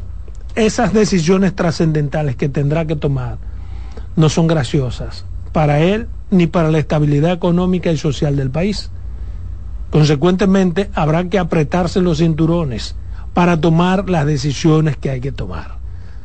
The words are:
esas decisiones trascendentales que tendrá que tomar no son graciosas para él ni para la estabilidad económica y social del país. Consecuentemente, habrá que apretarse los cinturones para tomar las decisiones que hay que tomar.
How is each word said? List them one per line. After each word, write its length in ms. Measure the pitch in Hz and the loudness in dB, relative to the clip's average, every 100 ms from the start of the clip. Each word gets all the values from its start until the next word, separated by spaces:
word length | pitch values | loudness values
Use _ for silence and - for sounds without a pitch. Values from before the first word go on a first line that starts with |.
| - - - - - | -8 -12 -12 -12 -6
esas 400 | - 220 - 208 | 0 0 2 2
decisiones 600 | 214 214 185 156 190 190 | 4 4 2 4 4 2
trascendentales 840 | - 175 - 165 156 143 156 147 123 | 0 0 0 0 2 0 -2 -4 -2
que 120 | 143 | -2
tendrá 380 | 147 143 156 160 | 0 0 0 -2
que 100 | 151 | -2
tomar 400 | 147 135 123 107 - - - - - - - - | -2 -2 -4 -8 -10 -10 -10 -12 -12 -12 -4 2
no 140 | 156 | 2
son 160 | - 165 | 4 2
graciosas 800 | 160 120 151 127 - 123 - - - - | 2 0 0 -2 -4 -8 -10 -10 -10 -4
para 280 | 165 147 147 | 0 2 4
él 280 | 175 220 240 - - | 2 2 -4 -10 2
ni 160 | 185 170 | 4 4
para 240 | 175 156 | 2 2
la 80 | 156 | 2
estabilidad 540 | - 156 147 143 165 | 2 2 2 2 2
económica 600 | 175 180 175 185 185 175 | 2 2 2 2 0 0
y 60 | 151 | 0
social 380 | 151 123 151 139 | -2 0 0 0
del 140 | 131 | -2
país. 400 | 143 202 - - - - - - - - - - - - | -2 -2 -2 -6 -10 -10 -8 -8 -10 -10 -10 -10 -10 0
Consecuentemente, 1000 | 151 151 143 175 185 196 196 185 170 185 | 4 4 4 2 4 4 4 2 0 -2
habrá 300 | 190 151 160 180 | -2 0 0 0
que 100 | 190 | -2
apretarse 600 | 165 165 143 180 175 196 | 0 0 2 0 0 2
los 180 | 180 151 | 2 2
cinturones 800 | 165 156 160 175 147 107 - - - - - | 2 2 2 2 -2 -6 -8 -10 -10 -10 -4
para 260 | 185 175 165 | 2 4 4
tomar 480 | 165 165 180 190 185 | 4 4 4 2 0
las 160 | 170 | 0
decisiones 720 | 143 147 143 - 165 156 156 - | 0 0 -2 0 4 4 2 0
que 140 | 135 | -4
hay 100 | 131 | -4
que 120 | 131 | -6
tomar. 440 | 123 98 82 - - - - - - | -6 -8 -8 -10 -12 -10 -12 -12 -14